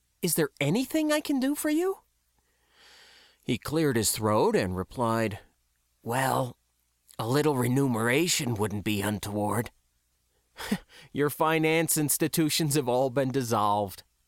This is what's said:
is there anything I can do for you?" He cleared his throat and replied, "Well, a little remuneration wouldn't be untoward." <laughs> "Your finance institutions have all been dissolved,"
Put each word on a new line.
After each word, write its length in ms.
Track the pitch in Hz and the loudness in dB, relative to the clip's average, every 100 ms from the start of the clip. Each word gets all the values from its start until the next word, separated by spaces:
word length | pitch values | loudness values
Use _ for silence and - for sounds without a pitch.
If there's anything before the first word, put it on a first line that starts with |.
| _ - | _ -6
is 140 | 175 170 | -2 0
there 160 | 147 - | 0 0
anything 520 | 139 208 262 320 311 | 0 0 0 0 0
I 80 | 302 | 0
can 200 | 302 277 | 0 0
do 160 | 262 294 | 0 0
for 140 | 311 | 0
you?" 300 | 302 370 370 _ _ _ _ _ _ _ _ - - - - - _ | 0 0 -4 _ _ _ _ _ _ _ _ -20 -20 -20 -20 -20 _
He 140 | - 120 | -6 -6
cleared 380 | - 151 151 117 | -2 0 0 2
his 160 | 98 | 0
throat 440 | - 107 107 190 214 | 0 2 4 4 2
and 200 | 95 90 | 0 -2
replied, 640 | 92 - 113 113 110 101 - _ _ _ _ _ | -6 -4 -2 0 -2 -4 -16 _ _ _ _ _
"Well, 560 | 113 123 131 123 127 - _ _ _ _ _ - | -6 -2 0 -2 -4 -8 _ _ _ _ _ -8
a 100 | 113 | -2
little 300 | 139 151 131 | 0 2 2
remuneration 1000 | 120 131 139 110 113 135 175 - 135 107 | 2 2 2 2 2 2 2 0 -2 -2
wouldn't 280 | 104 104 | -2 -2
be 180 | 110 104 | -2 -2
untoward." 680 | 104 104 107 104 104 101 - _ _ _ _ _ _ _ _ - | -2 -4 -4 -4 -2 -2 -4 _ _ _ _ _ _ _ _ -14
<laughs> 560 | - 196 - - - | -6 -6 -6 -20 -12
"Your 180 | 127 143 | -2 -2
finance 680 | - 160 160 160 160 160 - | 0 0 2 2 2 0 0
institutions 800 | 147 - 165 - 151 - 156 151 | 0 0 0 2 0 2 0 0
have 140 | 123 | 0
all 200 | 123 131 | 0 0
been 220 | 127 131 | 0 0
dissolved," 720 | 131 117 113 104 104 98 - - _ | -2 0 2 2 2 -2 -6 -20 _